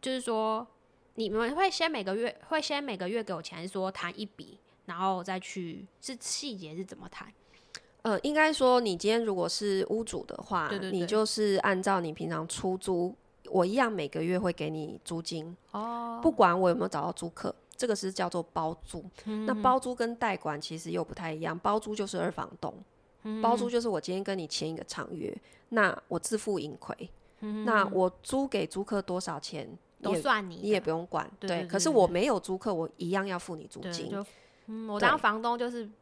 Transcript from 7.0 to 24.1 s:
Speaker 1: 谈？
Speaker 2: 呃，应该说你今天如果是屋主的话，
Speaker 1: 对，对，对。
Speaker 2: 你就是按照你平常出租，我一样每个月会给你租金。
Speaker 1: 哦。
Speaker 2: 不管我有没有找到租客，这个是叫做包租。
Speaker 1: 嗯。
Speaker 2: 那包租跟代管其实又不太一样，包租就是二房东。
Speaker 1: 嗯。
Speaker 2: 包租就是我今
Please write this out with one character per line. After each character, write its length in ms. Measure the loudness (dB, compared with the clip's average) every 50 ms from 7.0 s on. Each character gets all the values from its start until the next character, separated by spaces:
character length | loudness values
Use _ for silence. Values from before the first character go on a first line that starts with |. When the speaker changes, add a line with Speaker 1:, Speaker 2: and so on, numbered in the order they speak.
| -16 -16
Speaker 1:
谈？ 240 | -14 -14 -16 -16 -18 _ _ _ _ -20 _ _ _ -18 _ _ _ _ _
Speaker 2:
呃， 160 | 0 0 2
应 140 | 2 2 4
该 180 | 6 6 6 6
说 280 | 6 6 8 8 6
你 160 | 6 4 0
今 120 | 2 2 4
天 160 | 4 4 4
如 80 | 2 2
果 160 | 2 0 0
是 380 | 0 0 0 2 2 2 2 2
屋 120 | 0 -2 -2
主 220 | -2 -6 -8 -6
的 120 | -8 -10 -10 -8
话， 260 | -2 0 0 0 0
Speaker 1:
对， 80 | -2
对， 140 | -2 -2 -2
对。 80 | 0 0
Speaker 2:
你 80 | 0
就 180 | 2 4 4 4
是 300 | 4 2 2 2 4 4 4 4
按 180 | 4 2 2
照 200 | 2 2 2 2
你 120 | 2 -2 -4
平 160 | -4 -4 -2
常 180 | -2 -2 -4 -4
出 280 | -6 -4 -2 -2 -2 -2
租， 360 | 0 0 2 2 2 0 -2 -6 _ _ _ _ _ 0
我 160 | 4 4 4
一 100 | 4 6
样 180 | 4 4 4 2
每 160 | -2 -4 -2
个 140 | -2 -2 0
月 140 | 2 0
会 160 | 2 2 0 0
给 160 | 0 -2 -4
你 320 | -4 -4 -6 -8 -10 -12 _
租 180 | -8 -8 -6 -6
金。 340 | -6 -6 -8 -8 -10 -14 -16 _ _
Speaker 1:
哦。 480 | -8 -6 -6 -4 -6 -6 -6 -6 -8 2
Speaker 2:
不 120 | 2 2 8
管 260 | 8 8 8 8 8
我 100 | 6 6
有 60 | 6
没 60 | 4
有 80 | 2 0
找 140 | 0 -2 -2
到 100 | -2 -4
租 160 | -4 -6 -8
客， 240 | -8 -6 -6 -6 -6 -6 _ _ -8
这 100 | -4 0
个 80 | 0 0
是 160 | 0 -2 -6
叫 180 | -2 -2 -2 -2
做 140 | 0 -2 -4
包 340 | -2 _ -2 -2 -2 -4 -6 -12
租。 200 | -12 -12 -12 -12 -14 -18 -12 -8
Speaker 1:
嗯。 220 | -6 -6 -4 0
Speaker 2:
那 80 | 0 0 4 6
包 160 | 6 6 6
租 160 | 4 0 -2
跟 220 | 0 0 -2 0
代 200 | 0 0 0 0
管 240 | 0 -2 -4 -4 -4
其 160 | -6 -6 -8
实 140 | -8 -6 -4
又 140 | -2 -2 -2
不 100 | -2 -4
太 180 | -8 -6 -6 -6
一 80 | -4
样， 160 | -4 -4 -4
包 220 | 0 2 2 2 2
租 160 | 0 -2 -4
就 100 | -4 -4
是 140 | -2 -2 0
二 100 | 0 0
房 200 | -2 -4 -8 -8 -8 -8
东。 120 | -8 -8 -8 -8 -18 _ _ _ _ _ _ _ _
Speaker 1:
嗯。 200 | -8 -6 2 4
Speaker 2:
包 140 | 4 4
租 120 | 4 2 2
就 120 | 2 2
是 80 | 2 2
我 120 | -2 -2
今 120 | -2 -2